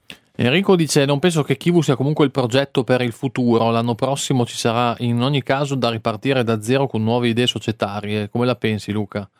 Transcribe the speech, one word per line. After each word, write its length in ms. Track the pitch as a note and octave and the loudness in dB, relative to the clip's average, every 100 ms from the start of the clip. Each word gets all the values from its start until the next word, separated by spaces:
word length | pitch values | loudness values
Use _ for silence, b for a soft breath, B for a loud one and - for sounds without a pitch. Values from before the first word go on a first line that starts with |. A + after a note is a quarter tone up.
| - B B - | -20 B B -4
Enrico 400 | A#2 E3 G3+ F3+ | 0 2 4 2
dice, 300 | D3+ D3 C#3 | 4 2 2
"Non 140 | C#3+ | 2
penso 220 | F3+ D#3+ | 2 0
che 140 | C3+ C#3+ | 0 -2
Kivu 240 | E3+ F3 | 2 2
sia 160 | D3+ B2+ | 2 2
comunque 300 | C3+ D#3 C#3+ | 0 2 0
il 40 | |
progetto 540 | C#3 B2 C3 C3+ - | 2 0 0 0 0
per 160 | B2 B2+ | 2 2
il 120 | B2 | 0
futuro, 580 | - C#3 - A#2+ A2+ A2+ | -4 -6 -2 2 2 2
l'anno 240 | A#2 A#2 | 0 0
prossimo 500 | A2+ C3+ C#3 - C3+ | -2 -2 -2 0 0
ci 140 | A#2 - | 0 -2
sarà 360 | A#2 A2+ A#2+ A2 | 0 2 0 0
in 240 | A#2+ A#2+ | -2 0
ogni 200 | B2+ C#3+ | 0 0
caso 320 | - C#3 C#3+ | 0 -2 -2
da 140 | C3+ A#2 | 0 0
ripartire 560 | A2 A#2 G#2+ C3+ C3 | 0 -4 -2 0 0
da 160 | A2+ A2+ | 0 0
zero 260 | G#2 C3+ C#3 | 0 0 0
con 160 | A2 | -2
nuove 260 | A2 A#2+ A#2+ | 0 0 0
idee 180 | A2+ B2 | 0 0
societarie." 800 | A2 - A2 G#2 G#2 G2+ G#2+ G#2 | -2 -4 -2 -4 -4 -6 -6 -4
Come 160 | A#2 | -2
la 120 | B2 B2 | -2 0
pensi, 360 | A2 G#2 - | -2 -4 -4
Luca? 340 | G#2 G2+ G#2 F#2+ | -6 -4 -8 -10